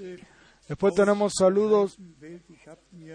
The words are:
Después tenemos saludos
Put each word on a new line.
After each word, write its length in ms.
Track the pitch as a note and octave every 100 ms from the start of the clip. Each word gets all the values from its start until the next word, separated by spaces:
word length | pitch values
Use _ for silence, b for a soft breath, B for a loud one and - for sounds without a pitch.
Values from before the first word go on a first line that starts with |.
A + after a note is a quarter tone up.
| F#3 F3+ b b b b -
Después 260 | D3 G3
tenemos 380 | F3+ G3+ G#3 G3+ -
saludos 580 | F#3 G3 G#3+ G#3 G3 - F3 C#3+ D#3 F3 E3+ D#3+ D3+ E3 _ F3 D#3+